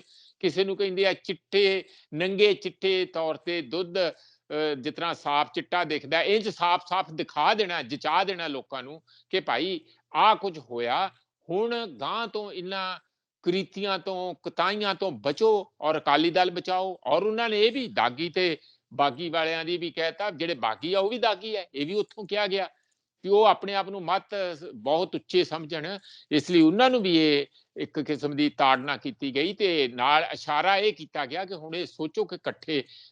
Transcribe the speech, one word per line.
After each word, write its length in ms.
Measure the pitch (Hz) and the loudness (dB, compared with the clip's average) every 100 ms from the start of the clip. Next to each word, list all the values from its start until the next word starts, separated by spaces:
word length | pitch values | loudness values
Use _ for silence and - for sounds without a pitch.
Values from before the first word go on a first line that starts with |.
| - _ - _ | -12 _ -20 _
ਕਿਸੇ 240 | 185 151 | -2 0
ਨੂੰ 120 | 196 196 | -2 -2
ਕਹਿੰਦੇ 300 | 196 185 196 | -2 0 0
ਆ 60 | |
ਚਿੱਟੇ, 720 | 180 - 175 _ 196 196 190 - - _ | 0 -4 -10 _ 2 2 2 -4 -16 _
ਨੰਗੇ 400 | 151 185 196 208 | -4 -2 4 4
ਚਿੱਟੇ 500 | 190 - - 190 185 | 4 -2 -4 0 0
ਤੌਰ 300 | 180 165 160 | -2 -2 -4
'ਤੇ 280 | 147 - 175 | -4 -4 -6
ਦੁੱਧ, 360 | 131 156 175 185 | -4 -6 -4 -2
ਅਹ, 760 | 170 - _ _ - 151 156 143 | -2 -4 _ _ -10 -4 -2 -2
ਜਿਸ 140 | 135 | -6
ਤਰ੍ਹਾਂ 200 | 151 170 | -6 -6
ਸਾਫ਼ 380 | 156 147 143 147 | -4 0 0 0
ਚਿੱਟਾ 320 | - 139 180 | -2 -2 -2
ਦਿਖਦਾ, 380 | 165 151 135 160 | 0 -4 -2 0
ਇੰਝ 260 | 165 214 208 | 2 2 0
ਸਾਫ਼-ਸਾਫ਼ 640 | 165 175 175 - 185 180 | -2 0 0 0 -2 -2
ਦਿਖਾ 440 | 160 160 - 160 | -6 -6 0 2
ਦੇਣਾ, 280 | 214 196 170 | 2 0 -4
ਜਚਾ 420 | 123 139 151 165 | -6 -6 0 0
ਦੇਣਾ 220 | 196 180 165 | 0 -2 -6
ਲੋਕਾਂ 360 | 135 - 131 | -8 -8 -10
ਨੂੰ 200 | 127 156 _ _ _ | -12 -16 _ _ _
ਕਿ 100 | 185 | -4
ਭਾਈ 400 | 180 120 180 175 - _ _ | 0 0 -2 -4 -10 _ _
ਆਹ 220 | 151 202 202 | 2 4 4
ਕੁਝ 220 | 202 156 | 0 -8
ਹੋਇਆ, 520 | 131 120 120 143 185 - _ _ - | -10 -6 -2 0 -2 -6 _ _ -6
ਹੁਣ 360 | 180 233 233 226 | -2 -2 -2 -6
ਗਾਂਹ 400 | 120 139 208 233 | -8 -6 -4 -6
ਤੋਂ 260 | 214 208 | -8 -8
ਇਹਨਾਂ 460 | 180 180 190 185 175 _ _ _ _ | -10 -8 -6 -6 -8 _ _ _ _
ਕੁਰੀਤੀਆਂ 560 | 175 185 180 196 202 190 | -2 0 -2 -6 -4 -4
ਤੋਂ, 360 | 190 185 180 | -4 -6 -6
ਕੁਤਾਹੀਆਂ 600 | 160 - - 180 208 208 | -8 -6 -2 0 0 -2
ਤੋਂ 180 | 185 196 | -2 -4
ਬਚੋ 600 | 120 135 151 220 208 190 - | -2 -4 2 4 4 0 -4
ਔਰ 180 | 151 156 | 0 0
ਅਕਾਲੀ 320 | - 147 170 | 4 4 4
ਦਲ 200 | 165 180 | 2 2
ਬਚਾਓ। 480 | 175 - 185 190 175 | 0 -4 -2 -2 -6
ਔਰ 180 | - 156 | 0 2
ਉਹਨਾਂ 260 | 208 220 233 | 2 0 -2
ਨੇ 180 | 208 220 | 2 2
ਇਹ 60 | |
ਵੀ 140 | 254 233 | 2 -2
ਦਾਗੀ 420 | 107 113 123 170 | 2 2 0 -4
ਤੇ 280 | 185 180 147 _ _ _ | 0 0 0 _ _ _
ਬਾਗੀ 340 | 123 143 127 175 | 0 0 0 -4
ਵਾਲਿਆਂ 360 | 165 160 160 | 0 0 -2
ਦੀ 120 | 165 175 | -2 -4
ਵੀ 140 | 170 | -4
ਕਹਿਤਾ, 400 | 151 165 160 202 | -2 -2 -2 -6
ਜਿਹੜੇ 240 | 156 165 | -4 -4
ਬਾਗੀ 400 | 147 113 110 165 | -2 -2 -4 -2
ਆ 60 | 190 | 0
ਉਹ 100 | 196 | 0
ਵੀ 80 | 240 | 0
ਦਾਗੀ 380 | 220 196 220 208 | 0 0 -4 -8
ਆ, 80 | 175 | -8
ਇਹ 120 | 139 147 | -6 -4
ਵੀ 80 | |
ਉੱਥੋਂ 320 | 208 196 - 185 | -2 -4 -8 -6
ਕਿਹਾ 200 | 202 208 | -2 -2
ਗਿਆ 200 | 196 180 - _ _ _ _ | -2 -4 -10 _ _ _ _
ਕਿ 60 | 185 | 2
ਉਹ 160 | 202 | 6
ਆਪਣੇ 300 | 220 220 196 | 6 4 0
ਆਪ 140 | 196 190 | -4 -4
ਨੂੰ 160 | 196 | -6
ਮੱਤ 300 | 165 190 - 202 180 | -2 -2 -2 -6 -6
ਸ-, 100 | 156 175 | -8 -14
ਬਹੁਤ 400 | 113 117 156 180 | -10 0 0 0
ਉੱਚੇ 300 | 156 - 185 | -4 0 2
ਸਮਝਣ, 540 | 160 156 156 160 156 196 - - - | 2 -2 -6 -8 -8 -10 -14 -20 -2
ਇਸ 200 | 151 - | 0 4
ਲਈ 100 | 175 | 6
ਉਹਨਾਂ 300 | 160 196 262 | 8 8 4
ਨੂੰ 120 | 254 | 4
ਵੀ 160 | 185 165 | 2 4
ਇਹ 280 | 156 143 139 _ _ - | 4 2 0 _ _ -10
ਇੱਕ 240 | 147 156 | -8 -6
ਕਿਸਮ 360 | 143 143 143 143 | -4 -4 -4 0
ਦੀ 120 | 147 | 0
ਤਾੜਨਾ 480 | - 139 131 139 135 | 2 4 4 2 -6
ਕੀਤੀ 380 | 143 113 139 | -6 -8 -4
ਗਈ 180 | 131 170 | -2 -2
ਤੇ 360 | 214 196 160 131 | 0 0 0 0
ਨਾਲ 380 | 120 131 151 165 | 0 2 4 2
ਇਸ਼ਾਰਾ 440 | - - 147 180 196 | -4 -2 0 2 2
ਇਹ 160 | 214 | 2
ਕੀਤਾ 340 | - 151 156 135 | -2 -6 -8 -6
ਗਿਆ 180 | 160 | -6
ਕਿ 100 | 190 | -8
ਹੁਣ 220 | 185 160 180 | -10 -10 -8
ਇਹ 100 | 160 | -8
ਸੋਚੋ 380 | - 156 220 | -8 -6 -4
ਕਿ 120 | 196 175 | -4 -6
ਇਕੱਠੇ 480 | - - - 147 - - - | -8 -8 -4 -4 -4 -12 -20